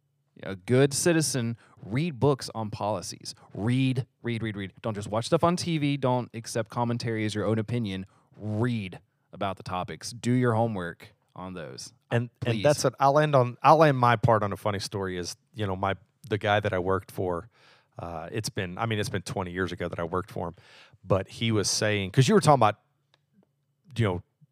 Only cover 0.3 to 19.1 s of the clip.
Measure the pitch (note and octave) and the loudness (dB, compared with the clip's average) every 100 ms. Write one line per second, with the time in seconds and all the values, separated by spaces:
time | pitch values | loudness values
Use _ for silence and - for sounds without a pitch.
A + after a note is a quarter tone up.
0.3 | - - F#2+ F#2 B2+ C#3 C#3 F3 D#3+ D3+ | -16 -10 -10 2 4 4 4 2 2 2
1.3 | C3+ A#2 A#2 _ - - A#2+ F3 B2+ C#3 | 0 -2 -4 _ -20 -6 -2 -2 0 0
2.3 | C3+ - A2+ G#2+ G#2 G2+ G2+ E2+ - - | 0 -4 -8 -8 -6 -4 -4 -6 -14 -16
3.3 | - - - A2 B2+ C3 B2 A#2+ _ A#2+ | -18 -14 -6 0 2 2 0 -6 _ -6
4.3 | A#2 A2 G2+ G2 - A#2 G#2 G#2 G#2+ A#2 | -4 -4 -6 -10 -8 -6 -6 -4 -4 0
5.3 | E3 E3+ F3 F3 D#3+ C#3+ C#3+ C3 B2+ A2+ | 2 2 0 -2 -2 0 0 0 0 -2
6.3 | A#2 A2+ A#2+ A2 B2 A#2+ A#2+ A#2+ A2 G#2+ | -10 -8 -6 -4 -2 -2 -2 -4 -2 -2
7.3 | G#2 F#2+ A2+ G#2 A#2+ G#2+ F#2+ F#2+ _ _ | -2 0 0 0 -4 -4 -6 -10 _ _
8.3 | - G#2+ G#2+ B2 A2+ F#2+ - _ _ _ | -12 -6 -2 0 -2 -6 -12 _ _ _
9.3 | F2 G2 F#2 - F2+ F2 D#2+ - A#2 A#2 | -8 -6 -6 -6 -6 -6 -8 -12 -6 0
10.3 | B2 B2 A2 A#2 G2+ E2+ - - _ _ | 2 2 2 0 -2 -6 -10 -18 _ _
11.3 | - F#2 F2+ D2 C2+ - _ - A#2+ A#2+ | -16 -12 -12 -12 -14 -18 _ -4 -2 -4
12.3 | - B2 A2 C#3+ D3 C#3 - C#3 C#3+ D3+ | -6 -4 0 2 2 0 2 4 4 6
13.3 | C#3+ B2 A#2 C3+ D#3 D#3 C3 A#2+ A2+ - | 4 2 2 6 8 8 6 4 4 4
14.3 | A2 G2+ F#2+ G#2+ G2 - G2+ F#2+ F2+ E2+ | 4 2 -2 -2 -4 -4 -6 -4 -4 -6
15.3 | - _ - G2+ F#2 G2 F#2+ _ _ - | -10 _ -6 -4 -2 -2 -4 _ _ -6
16.3 | G#2 G#2+ G#2 G#2 F#2 F2+ F#2+ - - F#2 | -2 2 2 2 -2 0 0 -2 -6 -4
17.3 | E2+ A2+ _ _ _ _ - E2+ E2 E2 | -4 -6 _ _ _ _ -14 -10 -10 -8
18.3 | A#2 G#2+ - F#2 F#2 A#2 G#2+ G2+ | -6 -6 -6 -8 -4 -4 -2 -2